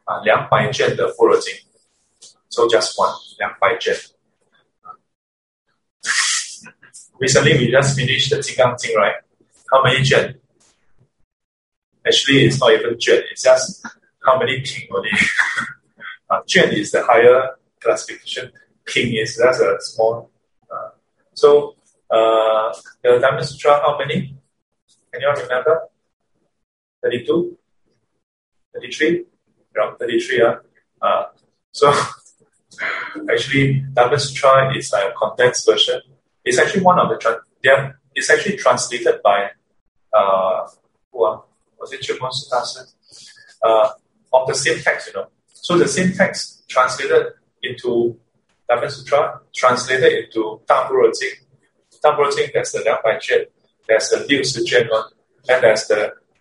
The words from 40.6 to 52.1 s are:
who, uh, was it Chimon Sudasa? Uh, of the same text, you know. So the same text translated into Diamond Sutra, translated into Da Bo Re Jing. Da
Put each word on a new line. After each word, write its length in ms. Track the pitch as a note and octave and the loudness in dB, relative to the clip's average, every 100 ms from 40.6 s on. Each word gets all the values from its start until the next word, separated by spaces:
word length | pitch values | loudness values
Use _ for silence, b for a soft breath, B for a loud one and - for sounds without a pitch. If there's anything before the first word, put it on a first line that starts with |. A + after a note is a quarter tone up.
| F2 _ _ _ _ | -6 _ _ _ _
who, 140 | B2 | -2
uh, 160 | A2 - - _ _ - | -2 -2 -12 _ _ -20
was 140 | - | -18
it 100 | - | -12
Chimon 280 | - C3+ B2+ | -8 -8 -8
Sudasa? 540 | B2+ - B2 - - - _ _ B B B B B | -10 -6 -6 -6 -12 -18 _ _ B B B B B
Uh, 280 | A2+ A2 G#2+ - _ _ _ | 0 2 2 -2 _ _ _
of 140 | C3 B2+ | 0 0
the 80 | |
same 240 | C3 D#3+ A#2 | -2 -2 -2
text, 280 | - - - | -2 -4 -6
you 60 | |
know. 140 | G2 - _ _ - | -12 -12 _ _ -12
So 160 | - F3 | -2 0
the 120 | - | 0
same 240 | - F#3 | 0 -2
text 520 | G3 - - - - - | 0 -2 -2 -12 -16 -4
translated 640 | C3 B2+ - C#3 D#3 D#3+ - _ _ | 0 0 0 0 0 0 -8 _ _
into 560 | B2 A#2+ B2 A#2 A#2 A2+ _ _ _ _ - | -12 -8 -4 0 -2 -4 _ _ _ _ -4
Diamond 240 | A#2+ - | -2 -4
Sutra, 480 | - - C#3+ - - _ | -10 -2 -2 -2 -6 _
translated 680 | - B2+ B2 - C3 D#3+ - | 0 0 0 -2 2 2 2
into 380 | - A2 G#2+ A2 - | -4 -6 -6 -4 0
Da 220 | C3+ B2+ | 0 0
Bo 60 | |
Re 180 | C3 A2+ | 2 2
Jing. 220 | - C3 - _ _ _ _ _ _ | 0 -8 -12 _ _ _ _ _ _
Da 140 | D3+ | 0